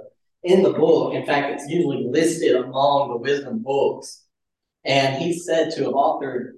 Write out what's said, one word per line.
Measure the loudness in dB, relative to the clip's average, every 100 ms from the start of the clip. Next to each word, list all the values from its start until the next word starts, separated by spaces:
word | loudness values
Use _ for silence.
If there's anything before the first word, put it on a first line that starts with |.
| -12 _ _ _
in | 2 4
the | 4
book. | 4 4 4 2
In | -4 -2
fact, | -2 -2
it's | -6 -4
usually | -2 0 -2
listed | -2 2 2 2 2 2
among | 0 0 2 2 0
the | -4
wisdom | -2 -2 -2 -8
books. | -2 0 0 -2 -12 -20 _ _ _ _ _ _
And | -2 0 2 0
he's | -4 -4
said | -2 0 0
to | -2
have | -2
authored | 0 0 0 -4 -8 -10